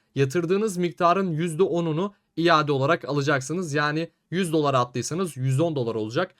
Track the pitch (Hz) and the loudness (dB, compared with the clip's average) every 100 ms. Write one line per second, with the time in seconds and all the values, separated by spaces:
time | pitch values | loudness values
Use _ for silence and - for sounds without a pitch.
0 | _ 135 139 180 165 190 220 180 175 147 | _ -2 0 0 0 0 0 -2 -4 0
1 | 170 180 190 151 175 156 190 165 170 151 | 2 2 0 -2 -2 0 2 2 0 -2
2 | 202 - _ - 170 160 147 139 135 170 | -4 -6 _ 0 4 4 4 2 2 0
3 | - 143 139 143 131 165 175 143 147 151 | 0 -2 0 0 -2 -6 -4 -2 -2 -2
4 | 165 _ _ 165 180 160 147 131 123 127 | -6 _ _ -4 0 0 2 2 0 -4
5 | 117 160 190 131 131 131 165 147 113 110 | -6 -4 -4 -4 -2 2 0 0 -2 -4
6 | 110 127 185 _ | -4 -4 -4 _